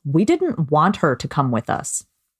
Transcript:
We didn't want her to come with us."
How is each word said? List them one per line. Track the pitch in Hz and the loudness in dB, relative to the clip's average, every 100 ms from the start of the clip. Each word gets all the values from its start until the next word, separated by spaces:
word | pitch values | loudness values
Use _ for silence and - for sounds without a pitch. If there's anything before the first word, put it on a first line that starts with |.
We | 143 156 | -2 0
didn't | 220 339 359 - 143 | 2 2 0 -2 0
want | 151 180 208 | 2 2 2
her | 156 120 | 0 0
to | - | -4
come | - 131 | -2 0
with | 113 - | 0 -2
us." | - - - - _ _ | -6 -6 -10 -12 _ _